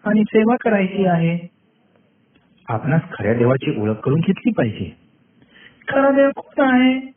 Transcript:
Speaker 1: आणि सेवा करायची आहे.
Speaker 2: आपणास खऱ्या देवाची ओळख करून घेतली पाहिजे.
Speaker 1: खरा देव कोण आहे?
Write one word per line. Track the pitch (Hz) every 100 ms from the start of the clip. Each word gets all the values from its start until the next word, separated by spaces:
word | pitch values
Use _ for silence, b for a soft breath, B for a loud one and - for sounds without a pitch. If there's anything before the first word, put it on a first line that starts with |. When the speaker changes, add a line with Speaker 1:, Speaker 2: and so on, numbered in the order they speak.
Speaker 1:
आणि | 208 214
सेवा | 214 220 220 247
करायची | 226 208 185 190 185
आहे. | 170 165 170 175 _ _ _ _ _ _ _ _ _ _ _ -
Speaker 2:
आपणास | 113 - 156 -
खऱ्या | - 101
देवाची | 117 120 135 - 110
ओळख | 107
करून | 110 - 147
घेतली | 180 190 -
पाहिजे. | 214 120 98 85 - _ _ _ _ b b b b -
Speaker 1:
खरा | 269 277
देव | 277 277 -
कोण | - - 269 254
आहे? | 254 262 262